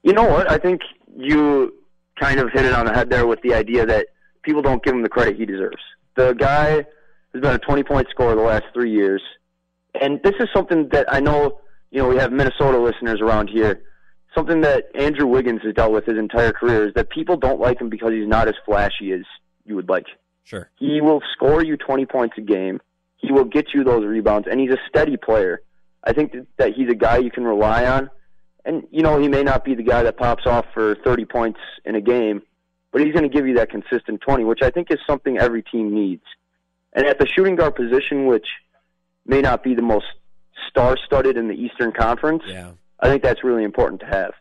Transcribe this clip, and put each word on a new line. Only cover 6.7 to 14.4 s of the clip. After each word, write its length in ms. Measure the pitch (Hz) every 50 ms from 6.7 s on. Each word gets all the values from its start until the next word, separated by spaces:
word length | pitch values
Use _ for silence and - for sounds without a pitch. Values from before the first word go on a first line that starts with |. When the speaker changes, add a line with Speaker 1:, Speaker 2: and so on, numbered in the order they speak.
| 156 151 143 - _ _ _ - - _ _ _ -
Speaker 1:
has 80 | 127
been 40 | 135
a 140 | 139 123 110
twenty-point 480 | - - 143 143 135 - 143 135 123 -
scorer 240 | - - 127 117 113
the 60 | 110
last 240 | 110 113 110 107 - - -
three 180 | 120 123 117
years, 300 | 107 104 101 95 98 95 - - - _ _ _ _ _ _ _ _ _ _ _ - -
and 220 | 139 139 143 - -
this 120 | 202 196 -
is 80 | 240 - -
something 360 | 202 185 - 175 160 151 131
that 220 | 156 147 131 -
I 80 | 135 135
know, 400 | 139 147 147 147 147 139 135 - - - - - - _
you 120 | - 135
know, 60 | 131
we 100 | 127 127
have 140 | 131 135 120
Minnesota 460 | 123 139 139 131 - - 147 135 131
listeners 420 | 123 120 120 110 - 123 117 113 104
around 280 | 110 113 110 107 104 101
here. 320 | 104 113 110 104 95 - - - - _ - - - - _ _ -
Something 280 | 170